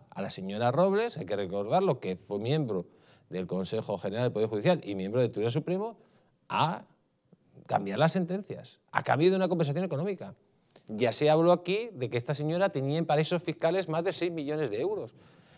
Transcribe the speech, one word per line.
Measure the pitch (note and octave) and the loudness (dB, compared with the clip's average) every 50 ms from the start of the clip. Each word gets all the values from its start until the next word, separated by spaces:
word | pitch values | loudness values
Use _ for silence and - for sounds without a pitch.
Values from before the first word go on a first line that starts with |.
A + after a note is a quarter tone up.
| - _ | -20 _
a | - F3+ | -10 -8
la | - - | -8 -8
señora | - - - F#2+ - G#3+ A#2+ B2 B2 | -8 -8 -8 -6 -4 0 0 0 2
Robles, | D#3 F3+ G3 G3 G#3 A#3 A#3+ - | 4 2 2 2 0 -2 -2 -4
hay | D#3 - | -8 -6
que | F2+ G#2 | -4 -4
recordarlo, | G2 G2+ F2 F#2 G2+ G2+ G#2+ D3 F#3 G3 F#3 C#3 - | -4 -2 -4 -4 -4 -2 0 0 2 2 2 0 -2
que | - F#2 F#2 | -2 -6 -6
fue | F2 - - G2+ G2+ | -6 -6 -6 -6 -4
miembro | G#2+ A#2+ D3 D#3+ D3 A2+ G2+ F2+ F2 - _ _ _ _ - _ _ - | -2 0 0 0 0 -2 -2 -4 -6 -8 _ _ _ _ -20 _ _ -10
del | D#2 F#2 F#2 | -8 -8 -6
Consejo | E2+ F2 F#2 F#2+ - A2 A2 - - G2+ | -4 -4 -4 -4 -4 -4 -6 -4 -4 -6
General | F#2 - G2+ G2 A#2 B2 | -4 -4 -4 -4 -2 -2
del | B2 - | -2 0
Poder | G#2+ A2 A2 | 0 -2 0
Judicial | A2+ G#2 G#2 F3 F3+ - - | 0 0 2 2 2 2 0
y | G2 G2+ | -6 -6
miembro | F#2+ F#2 G2 A2 B2+ | -4 -4 -2 0 0
del | B2 G#2+ | 0 0
Tribunal | - G2+ G#2+ A#2 A#2+ | 0 0 -2 0 0
Supremo, | D#3 D3 E3 F3+ F#3+ G#3 A#3 G#3+ - _ _ _ _ _ _ _ _ _ - | -2 -2 -2 -4 -4 -4 -6 -10 -14 _ _ _ _ _ _ _ _ _ -4
a | - A2 C3+ D#3+ - - - _ _ _ _ _ _ _ _ _ - _ _ _ - - - | 0 0 0 0 0 -6 -10 _ _ _ _ _ _ _ _ _ -20 _ _ _ -20 -18 -8
cambiar | - A#2+ G#2 G2+ G2 G2 A#2 | -2 -2 0 0 0 2 2
las | D3+ E3+ | 2 4
sentencias, | - F#3+ F3+ E3 F#3 G3+ G3+ - - - - - - _ _ - | 4 2 -2 0 -4 -6 -6 -8 -12 -12 -14 -18 -20 _ _ -2
a | - - | -2 0
cambio | - - A#2+ C3+ E3 F#3 | 2 2 4 6 6 6
de | F#3+ | 6
una | F#3 F#3 | 4 2
compensación | E3+ F#3 E3 E3 C#3+ C#3 F3 F#3+ | 2 2 2 2 2 2 -2 -2
económica. | F3+ D#3+ C3+ E3+ G#3 F#3+ - G#2+ F#2+ - _ _ _ _ _ _ _ - - _ - | -2 -2 -2 -2 -2 -4 -6 -8 -14 -14 _ _ _ _ _ _ _ -20 -20 _ -8
Ya | A2 G#2 B2 A#2 A2 | -2 2 2 2 2
se | - D3 D3 | 4 6 6
habló | D#3 D#3+ E3 F3 F3 | 6 8 8 6 6
aquí | E3+ - F3 F#3+ G#3+ A#3 A#3+ G3 | 4 4 -2 -2 -2 -2 -6 -6
de | C3 B2 A2+ | -6 -4 -2
que | B2 | -2
esta | A#2+ A#2 - D3 | -2 -2 -2 -4
señora | C#3+ D3 D3+ E3 F3+ G3 | -2 0 0 0 2 0
tenía | F#3+ - C#3+ C3 C3+ D3 | 0 0 0 0 0 0
en | E3 E3 | 0 2
paraísos | - D3+ D3+ D#3+ - F3+ E3+ | 2 2 2 2 2 0 -2
fiscales | - - D3+ - - E3 F3 F#3+ F#3 | -2 -4 -4 0 0 2 2 2 0
más | D#3+ D#3 E3 E3+ | 0 -2 -2 0
de | G3 | -2
seis | D3+ - E3+ F3+ E3+ | -2 -2 -2 -2 -2
millones | E3 C#3+ C#3 D3+ D#3 D3+ A#2 | -4 -4 -4 -2 -2 -2 -2
de | G2+ A2 | -2 -2
euros. | D3 G3 G#3+ F#3+ B2+ - - - - - - - - _ - | -2 -2 -4 -4 -8 -10 -14 -20 -20 -20 -20 -20 -20 _ -20